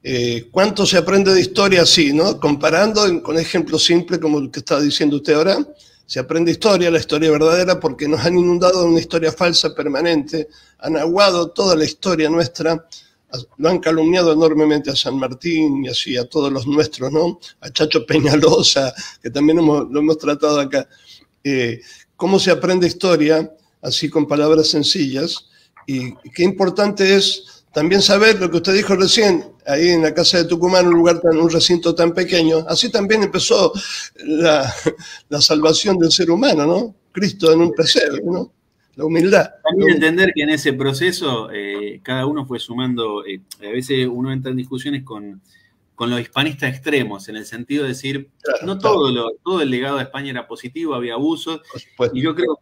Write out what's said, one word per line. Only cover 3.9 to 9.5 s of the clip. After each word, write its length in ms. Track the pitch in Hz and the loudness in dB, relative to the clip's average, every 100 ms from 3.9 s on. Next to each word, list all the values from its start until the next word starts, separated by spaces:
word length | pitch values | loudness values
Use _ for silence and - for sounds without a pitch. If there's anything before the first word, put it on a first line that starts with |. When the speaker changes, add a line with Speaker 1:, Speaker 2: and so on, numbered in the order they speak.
| 170 175 180 | 2 0 -4
Speaker 1:
como 180 | 156 151 | -2 -2
el 120 | 135 | -4
que 80 | - | -10
está 200 | - 147 | -4 0
diciendo 360 | 147 - 151 143 | 0 0 0 0
usted 160 | 147 | 0
ahora, 240 | 151 170 226 294 - - _ _ | 2 2 0 -4 -10 -20 _ _
se 140 | 135 | -8
aprende 320 | 127 160 165 | -4 0 0
historia, 400 | 160 - 190 175 | 2 2 2 2
la 80 | 165 | 0
historia 320 | - 151 156 | 0 0 2
verdadera, 480 | 151 160 175 180 180 | 4 4 4 2 0
porque 280 | 156 135 147 | -2 -4 -2
nos 160 | 156 | 0
han 140 | 151 180 | 2 2
inundado 440 | 175 175 180 185 | 2 4 2 4
de 60 | 170 | 2
una 100 | 165 | 2
historia 320 | 165 170 160 | 0 -2 -2
falsa 420 | 156 175 | 0 0